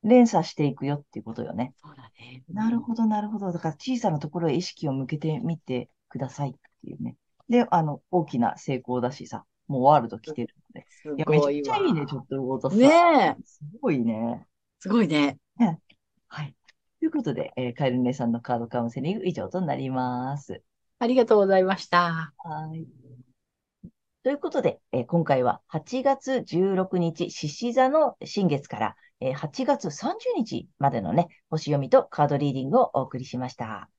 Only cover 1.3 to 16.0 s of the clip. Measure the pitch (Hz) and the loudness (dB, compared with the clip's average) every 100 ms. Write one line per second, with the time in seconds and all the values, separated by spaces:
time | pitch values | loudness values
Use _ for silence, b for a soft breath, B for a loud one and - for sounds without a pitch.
1.3 | 113 - 98 127 _ 151 139 123 _ 120 | -10 -8 -6 -6 _ -20 -20 -20 _ -20
2.3 | 127 131 185 226 240 285 226 226 214 208 | -20 -12 -4 0 -2 -4 0 0 0 -2
3.3 | 214 196 170 165 147 - 247 214 151 151 | -4 -4 -4 -6 -6 -6 -2 0 -2 -4
4.3 | 175 165 139 180 - 156 135 131 151 156 | -2 0 0 -4 -6 -4 -4 -4 -4 -4
5.3 | 156 160 160 - 127 - _ _ 123 131 | -4 -4 -6 -6 -6 -6 _ _ -8 -8
6.3 | - 139 - _ _ - - 120 123 _ | -6 -8 -8 _ _ -18 -10 -10 -12 _
7.3 | _ - 240 233 175 156 143 _ 180 156 | _ 0 2 4 2 0 -4 _ -2 0
8.3 | 131 117 - - 131 123 123 123 143 120 | 0 -2 -2 -6 -6 -2 -2 -2 -6 -12
9.3 | 110 _ _ - 139 131 151 117 110 - | -14 _ _ -6 2 6 6 4 -10 -12
10.3 | 156 117 _ _ - - _ 151 151 156 | -8 -8 _ _ -20 -20 _ -10 -6 2
11.3 | 151 143 147 143 427 370 165 143 135 - | 4 4 0 -2 0 2 0 -2 -8 -6
12.3 | 135 127 131 135 202 269 330 349 294 175 | -6 -4 -2 0 6 8 8 6 6 4
13.3 | - - _ 147 208 254 139 117 110 117 | 0 -12 _ -18 -4 -2 0 0 -2 -4
14.3 | 123 - _ _ _ 190 226 185 151 143 | -6 -12 _ _ _ -2 2 2 2 0
15.3 | - _ - 226 160 _ _ | -2 _ 0 0 0 _ _